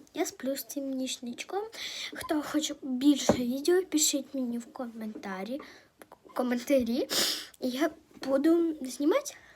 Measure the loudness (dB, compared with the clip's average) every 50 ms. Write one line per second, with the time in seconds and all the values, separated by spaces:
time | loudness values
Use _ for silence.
0 | -20 -8 -4 -2 -2 -2 -4 -6 -4 -4 -4 -4 -6 -8 -8 -6 -4 -4 -4 -2
1 | -4 -4 -4 -6 -8 -10 -10 -10 -10 -6 -6 -6 -6 -6 -8 -10 -10 -8 -8 -8
2 | -10 -10 -10 -8 -4 -2 -2 -2 -2 0 -2 -2 -2 -2 -4 -6 -6 -4 0 4
3 | 6 6 6 6 6 2 2 2 2 0 -2 0 2 4 4 4 4 2 2 2
4 | 2 2 2 0 -4 -4 -6 -4 -4 -4 -4 -6 -8 -10 -10 -10 -10 -10 -8 -10
5 | -10 -10 -10 -8 -8 -8 -8 -6 -6 -6 -8 -8 -10 -12 -20 -20 -20 _ _ -20
6 | -20 -20 -20 -20 -18 -8 -4 -2 0 0 0 0 2 4 4 4 4 2 0 0
7 | 0 0 0 0 0 0 0 -4 -8 -12 -10 -4 -4 -2 0 2 0 0 0 -4
8 | _ _ -14 -8 -2 0 2 4 6 6 6 6 4 2 0 -4 -6 -8 -4 0
9 | 2 4 4 4 2 -2 -12 -16 -20 -20 -20